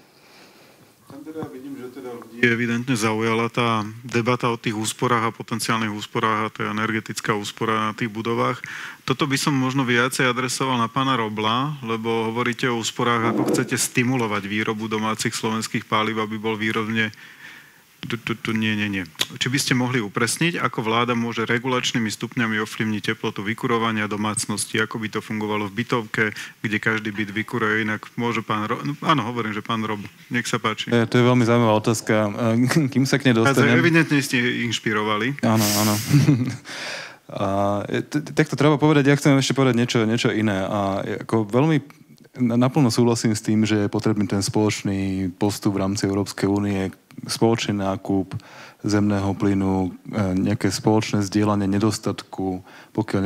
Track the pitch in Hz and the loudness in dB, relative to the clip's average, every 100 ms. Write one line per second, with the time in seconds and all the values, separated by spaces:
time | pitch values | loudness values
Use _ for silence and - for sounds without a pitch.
0 | _ _ - - - - - - - _ | _ _ -20 -20 -20 -20 -20 -20 -20 _
1 | - 135 156 156 143 131 139 123 123 135 | -20 -18 -14 -10 -10 -10 -12 -12 -12 -12
2 | 123 120 113 117 120 117 117 117 123 120 | -12 -12 -14 -2 0 0 0 -2 -2 0
3 | 110 110 113 113 117 - 117 113 104 113 | 0 0 0 0 -2 0 0 0 -4 -10
4 | 120 113 117 123 127 117 123 107 107 - | -4 -2 0 0 0 -2 -4 -4 -4 -2
5 | 123 120 113 - 107 113 - 113 110 104 | 0 2 0 -4 -8 -6 -2 -2 -2 -6
6 | 104 131 113 107 110 - 107 107 110 110 | -6 -2 0 0 -2 -4 -4 -2 -2 -2
7 | 104 107 - 104 104 - 110 110 110 107 | -6 -6 -2 -2 -4 -4 -2 0 -2 -4
8 | 120 104 113 117 127 127 - - - - | -6 -4 -4 -2 -2 -4 -8 -12 -14 -8
9 | - 131 151 131 - 139 127 135 123 120 | -4 -2 0 0 0 0 2 0 2 2
10 | 127 - 131 120 127 - 135 123 113 139 | 2 2 0 0 -2 -2 0 0 0 0
11 | 135 127 110 107 107 120 143 147 113 113 | 0 0 -2 -2 0 0 -2 -4 -6 -4
12 | 113 113 110 113 120 117 135 120 110 - | -2 0 0 -2 -2 -2 -2 0 -2 -2
13 | 120 117 117 107 107 - - 123 - - | 0 2 2 0 2 0 0 -2 -2 0
14 | 120 131 113 104 98 107 107 107 110 110 | 2 2 0 -2 -2 -2 -2 -4 -4 -2
15 | 110 110 117 - 110 110 110 117 - 110 | -2 -2 -4 -4 -2 -2 -4 -6 -2 0
16 | 107 110 107 110 110 107 110 113 107 113 | 0 0 -4 -4 -4 -2 -2 -2 -2 0
17 | 107 107 - - - - - - _ _ | -2 -4 -16 -20 -20 -20 -20 -20 _ _
18 | - 113 - 110 - 110 110 107 104 98 | -8 -6 -6 -6 -2 -2 0 0 -2 -4
19 | 80 - - - 131 139 - 127 123 127 | -6 -6 -8 -4 -2 -2 0 0 0 0
20 | 104 117 113 - 165 170 120 - 110 113 | -2 -2 -2 0 -2 0 -4 -2 0 2
21 | 120 117 117 117 110 120 127 123 120 127 | 2 0 -2 -2 -2 -2 0 -2 0 -2
22 | 110 - 117 - 113 107 107 - 110 104 | -2 -4 -6 -2 -2 0 -2 -4 -2 -2
23 | 98 110 113 104 101 113 131 117 113 110 | -4 -4 -4 -6 -6 -4 -2 0 0 0
24 | 107 104 107 101 - 104 - 113 110 120 | -2 -2 -2 -2 -4 -4 -4 -2 -2 -4
25 | 110 107 - 110 107 104 104 98 - 123 | -6 -6 -6 -4 -2 -2 -4 -6 -4 -4
26 | 110 - 110 - - - 113 104 113 110 | -2 -2 -2 -2 -12 -10 -4 -2 -2 -2
27 | 107 104 101 101 107 120 107 107 110 107 | -4 -4 -4 -6 -6 -2 0 0 -2 -4
28 | - - 120 113 107 107 107 120 143 143 | -8 -6 -4 -2 -2 -4 -2 -4 -6 -4
29 | 143 151 110 120 107 107 - 113 107 107 | 0 0 0 -4 -4 -6 -4 -4 -4 -6
30 | 92 - - 123 113 120 110 107 - 120 | -8 -16 -6 -4 -2 -2 -2 -4 0 2
31 | 113 123 123 123 117 117 117 107 110 110 | 4 4 6 6 4 4 4 4 2 0
32 | - 110 104 101 117 113 127 165 135 123 | 2 2 2 0 0 2 2 2 2 2
33 | 135 139 135 113 113 135 110 120 170 165 | 2 2 4 6 6 6 6 6 6 4
34 | 156 147 131 127 120 120 120 104 117 107 | 4 2 2 0 0 0 -2 -2 -2 0
35 | 107 104 120 143 113 110 104 104 107 107 | 0 0 -2 0 2 4 4 2 2 2
36 | - 147 151 127 131 - - - - - | 4 6 6 4 2 -4 -10 -12 -10 -10
37 | - - - - 101 98 101 101 - 120 | -12 -18 -12 -4 -2 2 2 0 -2 -4
38 | - 151 156 151 156 143 143 147 151 147 | -2 -4 -2 0 0 2 4 4 4 6
39 | 135 143 151 135 127 131 131 117 120 120 | 6 4 6 4 4 2 4 4 2 2
40 | 110 117 120 101 107 95 95 104 98 98 | 2 2 0 2 2 0 0 -2 0 -2
41 | 104 104 - 113 104 117 156 156 - - | -4 -6 -2 -2 2 2 4 2 0 -12
42 | - - - - 123 120 127 160 127 110 | -20 -20 -16 -2 0 4 4 4 4 6
43 | 120 117 120 107 - 110 107 107 101 110 | 4 4 2 0 2 2 4 2 2 0
44 | 110 104 98 101 95 110 107 - 104 98 | 0 2 0 0 0 2 2 0 -2 -2
45 | 98 95 95 87 104 101 107 98 95 101 | -2 -2 -4 -2 -2 0 -2 0 0 0
46 | 98 98 98 - 98 101 101 98 95 - | 0 0 -2 0 0 2 2 0 -2 -6
47 | _ - - - 113 113 - 101 95 95 | _ -14 -10 0 2 2 0 -2 -2 -2
48 | - 98 95 - - - - - 104 104 | 0 -2 -2 -6 -12 -18 -20 -10 0 2
49 | 104 101 98 95 101 98 95 95 92 - | 2 2 0 0 2 2 2 2 0 -4
50 | - 110 95 92 101 104 101 - 113 107 | -6 -2 0 2 0 0 0 0 2 2
51 | 107 104 101 104 104 104 98 101 107 101 | 2 0 0 2 2 2 2 2 2 0
52 | 104 95 - - 95 92 - - - - | -4 -6 -8 -6 -4 -4 -8 -20 -8 -6
53 | 104 101 | -2 0